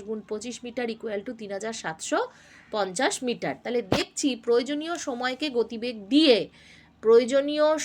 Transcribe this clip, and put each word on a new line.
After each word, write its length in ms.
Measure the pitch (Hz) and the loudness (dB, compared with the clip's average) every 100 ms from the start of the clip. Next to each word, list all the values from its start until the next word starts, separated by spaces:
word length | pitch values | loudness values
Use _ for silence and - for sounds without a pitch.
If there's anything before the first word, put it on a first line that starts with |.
| 202 | -8
গুণ 120 | 220 202 | -10 -8
পঁচিশ 260 | 214 233 226 | -10 -8 -12
মিটার 220 | 247 233 240 | -10 -6 -6
equal 260 | 226 226 208 208 | -6 -6 -8 -8
to 60 | 226 | -10
তিন 100 | 202 196 | -10 -8
হাজার 180 | 220 226 | -8 -8
সাতশো 360 | 170 160 - 320 494 - - - - | -8 -8 -4 -2 -2 -8 -20 -20 -8
পঞ্চাশ 400 | 220 190 185 302 - 254 | -2 -2 0 0 0 -4
মিটার। 280 | 190 165 131 | -2 -4 -6
তাহলে 180 | 220 240 190 285 | -4 -4 0 0
দেখছি 320 | - - 294 240 | 0 -2 -2 -2
প্রয়োজনীয় 500 | 233 240 254 294 320 339 - | 2 2 2 -4 -4 -6 -6
সময়কে 400 | 240 247 254 302 240 | -4 -4 -2 -2 0
গতিবেগ 380 | 226 233 240 226 196 | -2 -2 -6 -6 2
দিয়ে, 260 | 277 311 214 151 _ - - _ _ 214 | 4 6 6 2 _ -20 -20 _ _ 6
প্রয়োজনীয় 600 | 233 240 277 285 302 302 311 | 6 6 2 2 4 4 4